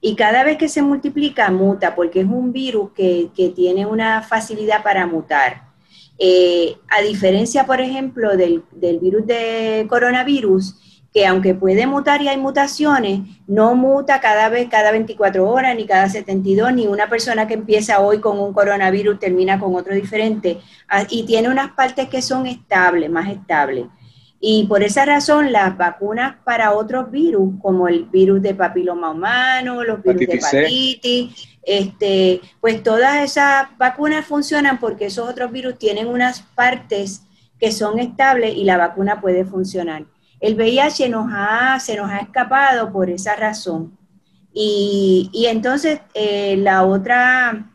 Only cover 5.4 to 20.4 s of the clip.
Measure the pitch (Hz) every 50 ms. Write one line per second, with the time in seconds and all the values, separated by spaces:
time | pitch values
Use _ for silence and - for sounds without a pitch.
5.4 | 135 127 127 127 - _ _ _ _ _ _ - - _ _ _ 190 185 185 180
6.4 | 180 175 175 175 170 160 - - _ - - 214 208 208 208 190 196 190 190 196
7.4 | 226 233 - 277 262 262 262 254 262 254 262 269 269 262 254 254 226 214 202 185
8.4 | 180 175 170 165 - _ - - 180 175 170 165 170 185 190 214 214 214 240 233
9.4 | 226 226 226 226 226 220 220 220 220 214 247 240 240 247 247 254 254 277 285 277
10.4 | 220 208 185 190 190 190 - _ _ - - _ _ _ _ 214 196 190 185 185
11.4 | 190 190 185 185 196 190 185 202 240 269 277 277 277 294 285 285 294 277 277 269
12.4 | 269 269 262 277 277 277 277 - 302 302 285 262 226 202 196 196 196 - - _
13.4 | _ - 196 214 214 226 247 254 254 269 269 277 277 277 277 269 262 226 214 214
14.4 | 220 220 226 240 240 240 240 220 214 214 214 220 220 220 214 208 208 196 190 190
15.4 | 185 202 233 262 262 262 247 226 214 208 196 185 190 190 190 185 190 - 190 196
16.4 | 190 190 190 196 220 247 254 247 226 208 202 208 208 208 226 226 226 247 233 214
17.4 | 220 214 226 214 220 220 214 208 214 214 220 202 196 202 208 214 214 226 202 202
18.4 | 202 202 196 208 202 202 202 202 196 185 185 196 202 208 208 196 - 190 180 180
19.4 | 185 190 196 196 196 190 185 180 180 185 196 196 202 196 214 214 214 220 214 214